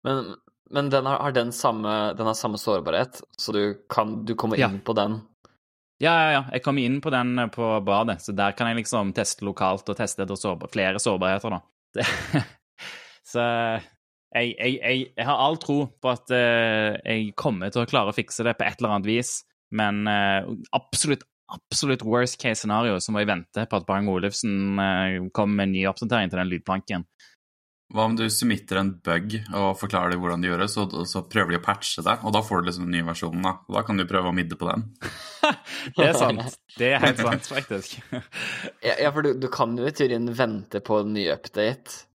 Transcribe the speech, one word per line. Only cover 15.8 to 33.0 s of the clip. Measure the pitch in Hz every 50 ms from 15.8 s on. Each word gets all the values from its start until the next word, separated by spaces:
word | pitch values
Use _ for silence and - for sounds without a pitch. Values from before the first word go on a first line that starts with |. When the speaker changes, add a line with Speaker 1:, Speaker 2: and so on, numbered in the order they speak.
| 143
Speaker 2:
på | 127 _ _ - 127
at, | 123 120 _ - 127
eh, | 123 120 120 117 117 117 113 110 110 107 107 104 -
jeg | - - 113 110 110 104 - -
kommer | - 151 110 90 92 101
til | - 123 117
å | -
klare | - 131 104 101
å | 104
fikse | - 110 - - - 113
det | 117 113 -
på | -
et | 101 - -
eller | 120 110 104
annet | 101 95
vis, | 104 113 120 123 - - - - _ _ _ _ _ -
men, | 107 107 104 101 104 104 107
eh, | 104 101 101 101 98 98 95 - 113 - - - -
absolutt, | 120 - _ - - - 151 139 - - _ _ _ _ - -
absolutt | - _ _ - - - 139 131 127 107
worst | 110 117 123 123 123 - -
case | - 123 110 - -
scenario | 107 104 110 120 117 101 90
så | - - 107
må | 104
jeg | 104 104
vente | 101 87 85 _ - 104 110 -
på | - 98
at | 90
Bang | - 98 98 101 101
Olufsen, | 95 90 90 101 98 - - 110 98 98 98 98 98 98
eh, | 98 95 95 92 95 95 92 90 92 92 _
kommer | - 104 101 104 101
med | 98 98
en | 95
ny | 92 95
oppdatering | 98 95 - 123 107 120 113 98 87 92
til | 90
den | 92 92
lydplanken. | 90 82 - - 95 95 - - 98 87 87 _ _ _ - - _ _ _ _ _ _ _ _ _ _ _ _ -
Speaker 3:
Hva | 107 110 110
om | 113
du | 113 113 110 107
submitter | - 120 117 104 - - - 95 95
en | 95 98 95 87 _
bug | 85 85 87 90 107 110 110 107 - 98
og | 101 98 95 95
forklarer | - - 101 104 92 87 90 90
dem | 90 90
hvordan | 87 87 85
det | 90 92
gjøres, | 87 85 95 101 - 107
og, | 101 92 - 80
og | 87
så | 87 - 95 90 -
prøver | - 110 95 85 87
de | 85
å | -
patche | - 101 - - - - - 80
det, | 87 113 120 -
og | 113 104
da | 107 110
får | - 101 90
du | 87 90
liksom | 87 90 87 87
den | 87
nye | 85